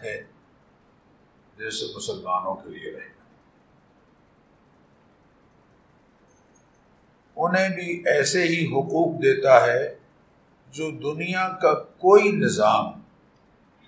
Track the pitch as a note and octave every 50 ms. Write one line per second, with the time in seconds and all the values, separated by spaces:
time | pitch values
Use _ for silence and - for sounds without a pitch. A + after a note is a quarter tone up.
0 | A#2+ G#2+ G#2 - - - _ _ _ _ _ _ _ _ _ _ _ _ _ _
1 | _ _ _ _ _ _ _ _ _ _ _ - A2 A2 G#2+ - - - - -
2 | - - F#2+ F#2 F2+ F2+ F#2 - - F#2+ - - - E2+ D#2 D#2+ D#2+ D#2 - D#2+
3 | - - - _ - _ _ _ _ _ _ _ _ _ _ _ _ _ _ _
4 | _ _ _ _ _ _ _ _ _ _ _ _ _ _ _ _ _ _ _ _
5 | _ _ _ _ _ _ _ _ _ _ _ _ _ _ _ _ _ _ _ _
6 | _ _ _ _ _ _ _ _ _ _ _ _ _ _ _ _ _ _ _ _
7 | _ _ _ _ _ _ - - D#3+ F3 F#3 F#3 F#3+ F#3+ F3 F3 F3+ E3+ F3 F3
8 | E3+ - D3 D3 C3+ - D#3 F3+ F3 E3 E3+ E3+ D#3+ - - C3+ - C3+ C#3+ D#3+
9 | E3+ E3 D#3+ E3 C3+ C3+ B2+ - - C3+ C3 A#2 - A#2+ A#2+ B2+ C#3+ D#3 - -
10 | _ _ _ _ _ _ _ _ _ _ _ _ _ - - D3 D#3+ D#3 C#3 B2
11 | C3+ D3 D3+ D#3+ F3 F3+ F#3 F#3 F#3 F#3+ F#3+ - F3 D#3 D3 - - - - -
12 | F3+ F#3 G3+ G#3 G#3 G#3 - - - A#2 - G#2+ G#2+ G#2+ A2 A2 - - - -
13 | - _ _ _ _ _ _ _ _ _ _ _ _ _ _ _ _